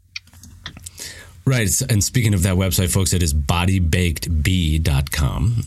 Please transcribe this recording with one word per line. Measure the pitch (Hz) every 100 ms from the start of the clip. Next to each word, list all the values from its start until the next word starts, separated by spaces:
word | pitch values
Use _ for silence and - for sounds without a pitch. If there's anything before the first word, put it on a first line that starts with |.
| _ - - - - - - - - - - - - - -
Right. | 127 98
S-, | -
and | 135 107
speaking | - 131 107
of | 101
that | 98 90
website, | 95 85 90
folks, | 98 92
it | 90
is | 85
body | 73 71 87 90 95
baked | 82 85 87 76 - 78
bee | 92 92 78 80
dot | 80 69 69
com. | - 65 - 107 113